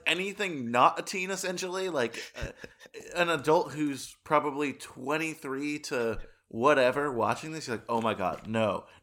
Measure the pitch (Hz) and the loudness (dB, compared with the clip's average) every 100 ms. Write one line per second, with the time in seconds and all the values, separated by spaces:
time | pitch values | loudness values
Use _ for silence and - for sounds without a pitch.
0 | - 165 196 190 202 156 120 123 147 - | -2 0 -2 -4 -4 -4 0 6 6 6
1 | 160 190 185 190 185 180 180 185 190 156 | -4 -6 -4 -4 -4 -4 -4 -4 -2 0
2 | 117 - - - 120 - - - - - | 0 -2 -12 -10 -10 -10 -18 -18 -20 -18
3 | - 170 170 160 139 165 147 139 151 131 | -8 -2 0 2 4 4 4 -2 -2 -4
4 | - - - 151 143 139 147 131 - - | -10 -14 2 2 2 0 -2 -4 -12 -12
5 | 127 156 160 147 143 135 147 147 147 131 | -4 -2 -2 -8 -8 -4 -4 -6 -4 -2
6 | 117 107 - _ _ 113 131 143 123 135 | 0 -2 -8 _ _ 2 4 6 6 4
7 | 147 123 107 120 156 156 135 110 - 117 | 0 0 0 0 -4 -8 -6 -6 -2 0
8 | 110 98 92 76 95 113 107 92 - - | 0 0 -2 -4 -4 0 0 0 -6 -10